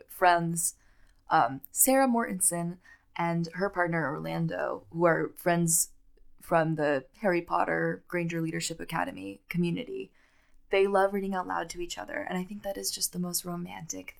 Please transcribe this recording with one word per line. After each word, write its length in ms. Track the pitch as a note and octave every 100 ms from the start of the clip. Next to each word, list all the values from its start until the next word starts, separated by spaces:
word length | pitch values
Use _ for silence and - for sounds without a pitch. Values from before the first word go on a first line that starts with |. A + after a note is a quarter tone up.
| -
friends, 720 | - F3+ E3+ E3+ E3+ - - _ _ _ _ -
um, 320 | D#3+ B2 C3+ -
Sarah 340 | - C4 C4 C4+
Mortensen 720 | A#3 A3+ F#3 - F3 E3+ F3+ - - _ -
and 320 | E3+ E3+ E3
her 140 | F3 G3
partner 400 | F#3 F3 E3 C#3
Orlando, 760 | D#3 D#3+ E3 E3 - D3+ - -
who 120 | E3
are 280 | E3+ D#3+ D#3
friends 540 | - F3 E3+ E3+ E3 - - - - - -
from 360 | - E3+ D#3+ D#3
the 280 | D3 C#3 - _
Harry 220 | G#3 F3
Potter 640 | E3+ F3 F3+ E3 E3 F3+ -
Granger 340 | F3 E3+ E3+
Leadership 380 | D#3+ E3 - E3
Academy 640 | E3+ E3 F3+ F#3 - G3 _
community. 640 | F3 E3+ F3 F#3 F#3+ F#3+ _ _ _ _ - _
They 160 | G3 G3
love 280 | G3 G3
reading 200 | G3 F#3+
out 140 | F#3+ F#3
loud 200 | F3 E3
to 100 | F3
each 180 | F3 -
other. 260 | - E2 -
And 100 | F#3
I 60 |
think 180 | F#3 G#3
that 160 | G3+ G3
is 140 | F#3+
just 200 | - -
the 60 | F3
most 260 | F3+ F3
romantic 720 | F3+ F3 F3 G3 E3 F#3+ F3+ -